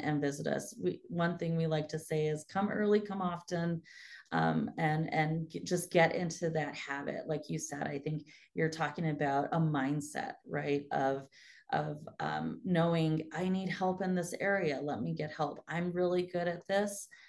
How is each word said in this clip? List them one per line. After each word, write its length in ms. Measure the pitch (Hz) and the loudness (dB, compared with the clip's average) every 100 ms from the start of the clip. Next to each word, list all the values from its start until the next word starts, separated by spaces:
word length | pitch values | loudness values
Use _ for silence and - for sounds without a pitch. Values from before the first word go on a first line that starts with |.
and 200 | 151 147 | 0 2
visit 240 | 143 143 151 | 0 0 0
us. 300 | 139 - - | -2 -4 -2
We, 180 | 180 - - | -2 -2 -4
one 300 | 170 170 170 | 0 0 0
thing 180 | 170 165 | 0 2
we 120 | 160 | 2
like 200 | 156 147 | 0 0
to 100 | 160 | -4
say 280 | - 156 151 | -2 0 0
is, 180 | 151 - | -2 -4
"Come 200 | 196 208 | -2 0
early, 300 | 220 208 208 | 2 4 4
come 220 | 208 190 | 2 -2
often." 600 | 180 165 - 175 170 170 - - - - - | -2 -2 -4 -2 0 -2 -6 -20 -18 -18 -4
um, 380 | 165 165 156 - - | 2 4 2 0 2
and, 360 | 156 156 165 | 2 2 2
and 360 | 160 156 160 160 | 2 2 0 -2
g-, 100 | - | -6
just 320 | - 180 - | 0 0 4
get 240 | 175 165 - | 6 6 4
into 340 | 170 - 165 | -2 -2 -2
that 240 | 160 143 - | 0 -2 -4
habit. 520 | - 139 143 - - | -6 -6 -4 -6 -4
Like 220 | 151 - | -4 -4
you 100 | 160 | -6
said, 280 | - 143 147 | -4 -6 -4
I 120 | 143 | -4
think 240 | 156 156 - - - | -4 -6 -8 -20 -8
you're 160 | - 160 | 0 0
talking 400 | 160 147 160 160 | 2 -2 0 0
about 400 | 147 143 139 - | 2 2 2 2
a 80 | 165 | 2
mindset, 720 | 160 139 135 147 143 - - - - | 4 2 2 0 -2 -4 -6 -8 -6
right? 380 | 147 147 143 143 | -4 0 0 0
Of, 320 | 143 135 135 - - - - - | 0 2 0 -6 -20 -20 -16 -2
of, 240 | 151 - - - - | -2 -2 -6 -10 -6
um, 420 | 151 151 160 - | -2 -2 -4 -4
knowing 600 | 190 170 170 165 160 156 - | 0 4 4 4 2 2 -2
I 160 | 160 185 | -2 0
need 200 | 185 185 | 0 -2
help 340 | - 185 185 | 0 0 0
in 100 | 185 | 0
this 200 | 180 170 - | 0 0 -2
area. 400 | 196 196 165 131 | 0 2 2 0
Let 200 | 143 139 | -2 -2
me 120 | 170 | -2
get 180 | 160 151 - | -4 -4 -2
help. 240 | 147 - - | -4 -4 -6
I'm 240 | 165 175 | -4 -2
really 360 | 175 180 180 180 | 2 2 2 0
good 160 | 175 175 | 0 -2
at 180 | 170 - | -2 0
this. 400 | 196 208 - - - | 0 0 -4 -12 -18